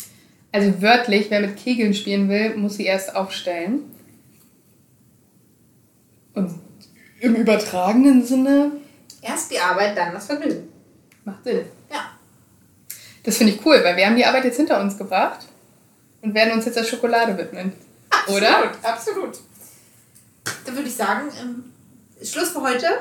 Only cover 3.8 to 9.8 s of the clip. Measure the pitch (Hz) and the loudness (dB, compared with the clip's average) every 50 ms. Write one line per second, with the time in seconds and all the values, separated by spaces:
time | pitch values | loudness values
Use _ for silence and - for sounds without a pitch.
3.8 | - - - - - - - _ _ _ _ _ _ _ _ _ _ _ _ _ | -6 -10 -20 -20 -20 -20 -20 _ _ _ _ _ _ _ _ _ _ _ _ _
4.8 | _ _ _ _ _ _ _ _ _ _ _ _ _ _ _ _ _ _ _ _ | _ _ _ _ _ _ _ _ _ _ _ _ _ _ _ _ _ _ _ _
5.8 | _ _ _ _ _ _ _ _ _ _ - 202 185 170 - - - - - - | _ _ _ _ _ _ _ _ _ _ -4 -4 -4 -4 -6 -14 -18 -20 -20 -20
6.8 | - _ _ - - _ _ - 247 226 226 220 220 220 208 208 - - 185 180 | -20 _ _ -20 -20 _ _ -2 2 2 2 4 4 4 2 2 0 -4 -2 0
7.8 | 180 202 226 254 277 285 254 247 233 240 262 262 262 277 285 285 294 294 294 - | 0 2 4 6 8 8 8 6 4 4 2 2 4 4 4 4 4 2 -2 -8
8.8 | - - - _ _ _ - - - 233 294 - - - - - 180 180 175 196 | -14 -20 -20 _ _ _ -20 -14 -10 -8 -8 -8 -8 -6 -4 -2 0 0 0 0